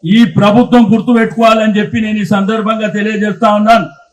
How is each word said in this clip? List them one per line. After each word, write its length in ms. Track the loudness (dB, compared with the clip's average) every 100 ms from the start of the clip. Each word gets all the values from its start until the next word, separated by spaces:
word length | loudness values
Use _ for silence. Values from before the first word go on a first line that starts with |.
| 2 2
ఈ 20 | 4 2
ప్రభుత్వం 460 | 2 2 2 2 4
గుర్తుపెట్టుకోవాలని 840 | 0 0 0 0 2 2 2 0 -2
చెప్పి 180 | -4 -4 -4
నేను 120 | -6 -2
ఈ 20 | -2
సందర్భంగా 540 | -2 -4 -4 -4 -4 -4
తెలియజేస్తా 480 | -6 -4 -6 -2 -2 0
ఉన్నాను. 260 | 2 0 0 -14 _